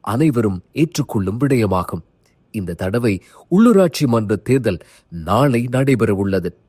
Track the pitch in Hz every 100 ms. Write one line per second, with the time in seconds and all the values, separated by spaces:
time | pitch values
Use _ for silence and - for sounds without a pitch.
0 | - 113 160 120 110 90 _ 131 160 -
1 | 135 110 92 113 139 127 104 92 87 87
2 | - _ _ _ _ 110 87 85 92 117
3 | 113 92 _ - _ 180 233 196 180 -
4 | 143 117 101 104 - 135 113 87 - _
5 | _ 85 78 107 143 117 123 127 135 120
6 | 110 98 98 95 87 _